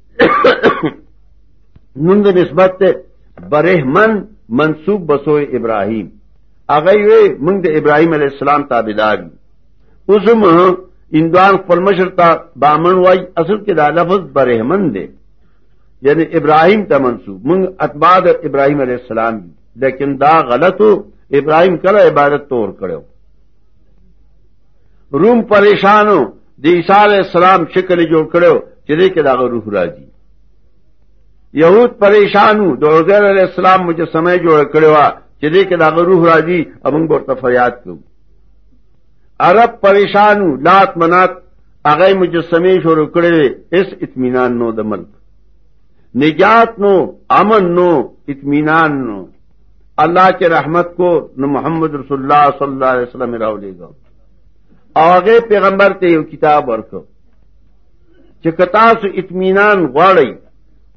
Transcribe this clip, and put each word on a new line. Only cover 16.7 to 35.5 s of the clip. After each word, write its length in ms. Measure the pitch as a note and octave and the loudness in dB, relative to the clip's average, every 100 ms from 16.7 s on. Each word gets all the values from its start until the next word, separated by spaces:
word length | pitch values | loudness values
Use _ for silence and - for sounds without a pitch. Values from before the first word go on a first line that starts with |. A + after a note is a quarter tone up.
| G#3+ | 2
ته 140 | F3 C#3+ | 0 -2
منسوب. 400 | C3 A2 - F#2+ | -2 -6 -12 -10
مونږ 180 | A#2+ F#3 F3+ - | -4 -2 -2 -6
اتباع 360 | D3 D3 E3 F#3 | -8 -2 2 2
د 80 | F3+ E3 | 2 0
ابراهیم 380 | D3+ C#3 C#3 D3 | -2 -2 0 0
علیه 180 | B2+ B2 | -4 -6
السلام 340 | - A2+ A2+ | -8 -6 -4
یو. 160 | A2 F2 - _ A2+ | -6 -14 -20 _ -6
لیکن 320 | C3 B2+ C#3 C3+ | -4 -4 -6 0
دا 180 | C#3 D#3+ | 2 2
غلط 420 | C#3 A#2+ E3+ F#3 | 2 0 0 2
و، 100 | G#2+ G3 - - - | 0 0 -4 -20 -4
ابراهیم 440 | C#3 C#3+ D#3 F#3 E3 | -2 0 2 2 0
کله 220 | F#3 G#3 | 0 2
عبادت 440 | F3 C#3+ C#3+ C#3+ C#3+ | 2 2 0 -2 -6
تور 200 | B2 G2+ | -6 -6
کړو. 320 | F#2 F#2+ D#2+ - _ _ _ _ _ _ _ _ _ _ _ _ _ _ _ _ _ _ _ _ | -8 -12 -12 -14 _ _ _ _ _ _ _ _ _ _ _ _ _ _ _ _ _ _ _ _
روم 300 | C#3 G3+ A#3+ | -2 2 0
پریشانو، 760 | - G#3 G3+ G3 G3 G#3 G#3 F#3 A#2+ - _ _ | 0 2 2 2 2 2 2 0 -2 -8 _ _
د 80 | C#3+ | 0
عیسی 260 | F3 E3 | 0 2
علیه 300 | G3 G#3 G3+ | 4 4 2
السلام 360 | F#3 F3 F3+ F#3+ E3 | 0 2 2 2 0
شکل 320 | F#3 F#3 F3 | -4 -2 0
یې 120 | E3 | 0
جوړ 140 | D#3+ D#3 | 0 0
کړو 260 | F3 E3+ D3+ - - | 0 2 2 -2 -16
چې 120 | - | -6
دې 160 | D3+ F#3 | 0 0
کې 120 | F3 | 0
د 40 | C#3+ | -2
هغه 200 | B2+ B2 | 0 -2
روح 160 | A#2+ G#2+ | -6 -6
راځي. 400 | G2+ E2+ D2 C#2 _ _ _ _ _ _ _ _ _ _ _ _ _ _ | -4 -4 -8 -20 _ _ _ _ _ _ _ _ _ _ _ _ _ _
یهود 360 | C#3 E3 G3+ A#3+ - | 0 4 4 2 2
پریشانو، 720 | G3+ G#3+ G3+ G3+ A3 G#3+ G3 B2 | 2 4 2 2 2 2 0 0
د 80 | |
عزیر 380 | D3+ D#3+ D#3+ G3+ | 2 2 2 2
علیه 220 | G3+ G3 F3+ | 2 2 0
السلام 320 | - F#3 F#3+ F3 | 0 2 2 0
مجسمه 440 | E3 D#3+ D#3+ E3+ | -4 -4 -2 0
یې 100 | F3+ | 0
جوړه 220 | E3+ D3+ | 2 0
کړې 240 | C#3+ D#3 D#3 | 2 2 4
وه 180 | D3+ C3+ - - - | 4 2 -2 -16 -8
چې 100 | |
دې 160 | D3 | -2